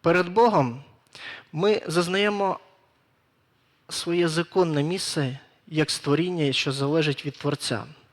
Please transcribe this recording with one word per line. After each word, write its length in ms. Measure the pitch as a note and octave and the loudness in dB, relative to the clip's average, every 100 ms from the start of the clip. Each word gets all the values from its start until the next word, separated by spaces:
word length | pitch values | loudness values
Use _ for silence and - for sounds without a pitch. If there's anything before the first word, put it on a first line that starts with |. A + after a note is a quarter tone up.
перед 280 | E3+ F3 F3 | 4 2 2
Богом, 540 | F#3+ A#3 G3 B2+ A#2+ - _ _ - - - - | 4 4 4 0 -4 -16 _ _ -18 -18 -18 -10
ми 300 | D3+ G3+ G#3+ - | 0 2 2 0
зазнаємо 720 | E3 F3 F#3+ G#3 G3+ G3 - - _ _ _ _ _ _ _ _ _ _ _ - | 0 0 0 0 0 -2 -2 -10 _ _ _ _ _ _ _ _ _ _ _ -14
своє 400 | - - E3+ E3+ | -10 -2 0 2
законне 540 | D#3 E3+ F#3+ E3+ D3 | 0 0 2 2 2
місце 560 | D3 F#3 - - C3+ C3+ - _ - | 0 -2 -4 -2 -2 -4 -14 _ -6
як 240 | D#3 D3+ | -2 0
створіння, 640 | - - D3 F3+ F3 C#3+ | -2 0 0 0 0 0
що 200 | B2+ D3 | 0 -2
залежить 540 | C3+ C#3 D#3+ D3+ C3+ C#3+ | -2 0 2 0 -2 -8
від 120 | - | -6
Творця. 460 | D3 C#3+ - A#2 A#2+ - _ | -4 -4 -4 -6 -8 -18 _